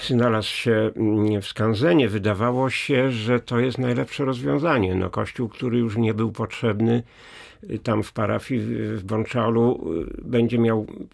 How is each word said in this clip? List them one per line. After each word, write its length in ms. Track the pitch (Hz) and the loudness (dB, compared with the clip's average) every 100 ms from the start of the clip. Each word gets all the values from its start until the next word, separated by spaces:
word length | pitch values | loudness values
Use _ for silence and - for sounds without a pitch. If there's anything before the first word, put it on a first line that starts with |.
| - | 0
znalazł 400 | 123 120 110 104 | 2 4 2 -2
się, 440 | - 123 110 110 - | -4 2 2 2 0
mm, 460 | 110 107 107 104 | 2 2 2 0
w 60 | - | -2
skanzenie, 640 | - 110 107 156 165 117 | -2 0 2 4 4 4
wydawało 600 | 104 104 98 120 127 131 | 2 0 2 0 0 0
się, 420 | - - 131 135 | -2 0 2 2
że 280 | 117 107 123 | 0 0 0
to 200 | - 120 | 0 0
jest 180 | 127 120 | 0 0
najlepsze 480 | 123 123 135 - 135 | 0 0 -2 -2 -2
rozwiązanie. 720 | 123 139 143 165 135 92 92 | -2 0 0 2 2 2 0
No, 140 | 92 | -2
kościół, 400 | 107 107 - 117 | -4 -6 -4 -6
który 280 | - 123 120 | -4 -2 0
już 200 | 117 107 | 0 0
nie 160 | 113 | 0
był 180 | 107 113 | 0 -2
potrzebny, 720 | 95 110 - 117 104 113 120 - - - - - - - | -4 -8 -2 -2 2 2 2 -2 -18 -20 -20 -20 -20 -10
y, 100 | 110 | -8
tam 240 | - 107 | -2 -2
w 100 | 101 | -2
parafii 480 | - 104 110 - 123 | -4 -2 -2 -2 -4
w, 380 | 110 113 107 110 | -2 -4 -4 -6
w 40 | |
Bączalu, 880 | 92 110 113 123 113 113 120 - 82 82 - - | -4 -4 -2 0 2 4 2 0 -4 -6 -6 -10
y, 20 | |
będzie 340 | - 120 117 120 | -2 0 2 2
miał 260 | 113 110 107 - - | 2 2 -2 -12 -16